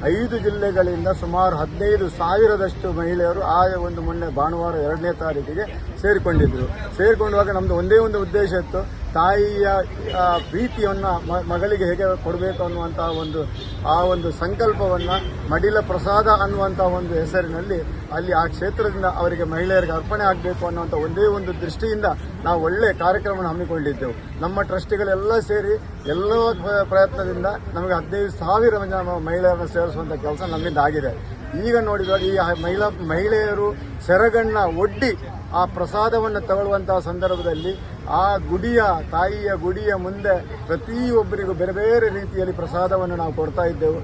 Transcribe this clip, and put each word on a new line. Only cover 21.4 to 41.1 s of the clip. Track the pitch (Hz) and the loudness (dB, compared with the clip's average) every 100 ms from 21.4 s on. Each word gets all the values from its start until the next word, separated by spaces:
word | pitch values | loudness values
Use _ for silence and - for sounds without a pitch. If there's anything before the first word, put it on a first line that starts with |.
| 185 170 | -2 -6
ದೃಷ್ಟಿಯಿಂದ | 170 151 226 214 202 147 - - | -6 -4 -2 0 0 -2 -6 -6
ನಾವು | 165 175 | -2 0
ಒಳ್ಳೆ | 160 190 220 156 | 0 2 2 2
ಕಾರ್ಯಕ್ರಮವನ್ನು | 170 190 202 190 180 | 2 2 0 -2 -4
ಹಮ್ಮಿಕೊಂಡಿದ್ದೆವು. | 160 170 165 147 127 127 117 - - | -4 -4 -2 -2 -2 -6 -8 -10 -6
ನಮ್ಮ | 165 196 | -4 -2
ಟ್ರಸ್ಟಿಗಳೆಲ್ಲ | 196 185 - 202 202 190 202 226 | -2 -4 -2 -2 0 0 2 0
ಸೇರಿ | - 208 202 214 - - 139 | 2 0 2 -2 -2 -10 -4
ಎಲ್ಲ | 160 202 233 226 | -2 2 2 2
ಪ್ರ-, | 226 180 202 196 | 0 0 0 4
ಪ್ರಯತ್ನದಿಂದ | 190 190 185 185 180 185 208 - | 4 4 2 -4 -2 -4 -4 -6
ನಮಗೆ | 170 180 | -6 0
ಹದಿನೈದು | 175 165 196 202 | -2 -2 -2 -2
ಸಾವಿರ | 165 170 208 233 214 | -4 0 4 4 4
ಜನ | 196 | -2
ಮಹಿಳೆಯರನ್ನು | 190 180 175 156 175 185 175 170 | -2 -2 -4 -2 2 2 2 0
ಸೇರಿಸುವಂಥ | 170 170 160 156 | -2 -2 -2 -6
ಕೆಲಸ | 151 151 147 | -6 -4 -4
ನಮ್ಮಿಂದ | 180 160 170 151 | -4 -4 -2 2
ಆಗಿದೆ. | 147 147 135 - - - - 143 220 | 2 2 -2 -6 -10 -10 -8 -4 2
ಈಗ | 233 | 2
ನೋಡಿದಾಗ | 214 202 185 190 | 2 0 2 2
ಈ | 185 190 170 165 | 2 2 2 0
ಮಹಿಳಾ, | 165 190 208 | 0 0 0
ಮಹಿಳೆಯರು | 185 170 160 208 214 214 208 208 202 - - - | 0 -2 0 2 2 2 0 -2 -2 -10 -10 2
ಸೆರಗನ್ನ | 185 226 226 220 214 185 165 | 6 6 4 2 2 0 2
ಒಡ್ಡಿ | 208 202 262 185 - - - | 0 2 -2 -2 -8 -12 -4
ಆ | 170 | 0
ಪ್ರಸಾದವನ್ನು | 180 180 180 208 220 226 220 208 | 0 -2 -4 0 2 2 0 -2
ತಗೊಳ್ಳುವಂತಹ | - 196 202 202 190 185 | 0 0 2 0 2 0
ಸಂದರ್ಭದಲ್ಲಿ | 170 175 185 180 175 156 170 196 - - - | 0 -2 0 0 -2 -2 -4 -6 -10 -12 -2
ಆ | - 196 202 | 2 2 0
ಗುಡಿಯ, | 151 180 226 233 214 165 - | -2 -2 2 2 4 0 -2
ತಾಯಿಯ | 165 185 208 202 | 0 0 0 -2
ಗುಡಿಯ | 190 170 190 208 | -2 -2 -2 0
ಮುಂದೆ | 196 180 202 202 185 160 - - | -2 -2 -4 0 0 0 -12 -4
ಪ್ರತಿಯೊಬ್ಬರಿಗೂ | 160 - 233 247 | -4 -4 -4 2